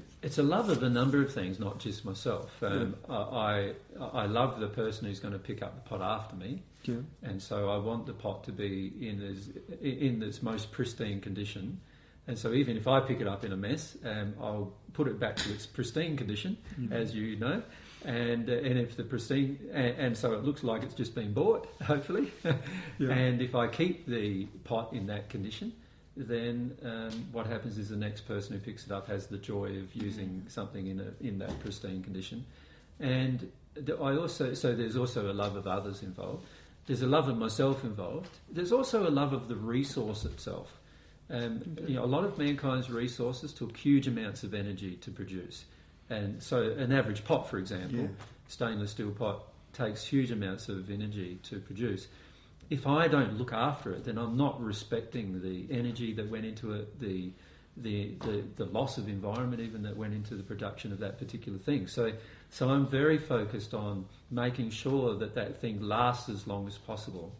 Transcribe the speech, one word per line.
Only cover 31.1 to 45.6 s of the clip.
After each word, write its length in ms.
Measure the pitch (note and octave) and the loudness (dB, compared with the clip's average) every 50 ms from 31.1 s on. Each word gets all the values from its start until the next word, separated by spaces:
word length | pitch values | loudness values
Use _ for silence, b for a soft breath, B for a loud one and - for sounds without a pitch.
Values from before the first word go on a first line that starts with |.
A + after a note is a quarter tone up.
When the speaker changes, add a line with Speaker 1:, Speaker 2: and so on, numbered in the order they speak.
| G2+ - - | -8 -6 -4
Speaker 1:
in 120 | B2 G2+ F#2+ | -4 -2 -2
that 200 | G2 G2+ - - | -4 -4 -4 -4
pristine 420 | - G#2+ G2+ - - F#2+ F#2 F#2+ F#2 | -6 -6 -8 -6 -6 -6 -4 -4 -6
condition. 420 | G2 F#2+ F#2 F#2+ - - A#2 C3+ b b b b b b b b b b b | -6 -6 -6 -6 -6 -8 -10 -10 b b b b b b b b b b b
And 500 | - C3 B2+ C3 B2+ C3 B2+ B2 - - - - - - - | 0 0 2 2 2 2 0 -2 -4 -8 -12 -16 -20 -18 -12
the, 220 | D3 C#3+ C3+ D#3+ | -8 -2 -2 -2
I 200 | - D#3 C#3 C3+ | 0 2 2 2
also, 360 | D3 F3 D#3+ - - D3 B2+ - | 2 2 0 0 0 0 0 0
so 200 | - - C3+ A#2+ | 2 4 4 4
there's 220 | A2 A#2+ A2 A2 | 4 2 0 2
also 360 | B2+ B2 A#2+ - A#2 G#2 G2 G2 | 2 2 2 2 0 0 0 2
a 20 | |
love 220 | G2+ G2+ G#2 F#2+ | 2 2 0 0
of 100 | G2+ G2 | -2 -2
others 360 | G2 F#2 G2+ G2+ G2+ G2 G2+ G#2 | 0 0 0 -2 -2 -6 -6 -8
involved. 420 | G2 F#2 - F#2+ F#2 - F3 b b b b b b b b b | -8 -8 -6 -6 -6 -6 -8 b b b b b b b b b
There's 160 | - C#3 A#2+ B2+ | -2 0 2 4
a 40 | |
love 220 | B2 C#3 D#3 C#3+ C3 | 6 6 6 6 6
of 100 | B2 A2+ | 4 2
myself 440 | A2 A2 A2 - C#3 C3+ C3+ C3+ - | 0 0 2 4 4 4 4 2 0
involved. 440 | A#2 G#2 G2+ F#2 F2 A2+ D#3 F#3 - - - - - | -4 -4 -4 -4 -4 -4 -6 -8 -10 -14 -18 -14 -8
There's 220 | - E3 F3+ F3 A3+ | -4 -2 2 4 6
also 360 | C4 C4 - - A3 G3 E3+ | 4 4 6 4 4 6 6
a 20 | |
love 220 | D3 C#3 C#3+ C#3+ C#3 | 6 6 4 4 2
of 160 | B2 A2 A2+ | 0 0 -2
the 80 | A#2+ | -4
resource 680 | G2+ G#2+ A2+ A#2 B2+ C#3 C#3 - C#3+ A2+ G#2+ G#2 G2+ - | -2 0 2 2 2 2 2 0 -2 0 0 -2 -2 -2
itself. 540 | D2 C#2 - - - F#2+ - - - - - b b b b b b b b b - | -4 -4 -4 -6 -6 -6 -6 -8 -12 -16 -20 b b b b b b b b b -6
Um, 320 | D#3 A#2+ A#2+ A#2 A2+ A#2+ C3+ E3+ D#3+ D#3 | -4 -2 -2 -2 -2 -4 -4 -6 -6 -6
Speaker 2:
Okay. 140 | D#3+ - C3 | -2 0 0
Speaker 1:
you 20 | |
know, 100 | B2 A2+ | 2 2
a 80 | A#2+ C3 | 4 4
lot 80 | D#3 F#3+ | 4 2
of 120 | G3+ - | 2 0
mankind's 540 | - D3 C#3+ C#3+ C#3 C#3+ C3+ B2+ B2+ B2 B2+ | 2 2 2 2 2 2 2 2 0 0 0
resources 640 | A#2+ A#2 B2 B2 A#2+ - A#2+ A#2+ B2+ B2 - D3 - | -2 0 0 -2 0 0 -2 -2 -2 -2 -6 -10 -8
took 200 | - C3 A2 - | -6 -6 -6 -6
huge 300 | - - D3 C#3+ C#3 C3+ C3+ | 0 6 8 8 8 8 6
amounts 340 | A#2+ A2+ A2 G#2 G2 - - | 2 0 0 -4 -4 -6 -6
of 100 | G2 F#2+ | -4 -2
energy 440 | G#2 G2 G2+ G2 F2+ G2+ F#2+ F2+ | -2 -2 -2 -4 -4 -4 -6 -8
to 140 | F2 - - | -8 -10 -10
produce. 540 | F#2+ - G2+ F#2 F#2 F#2 F2 - - - | -8 -8 -8 -6 -6 -8 -8 -8 -12 -14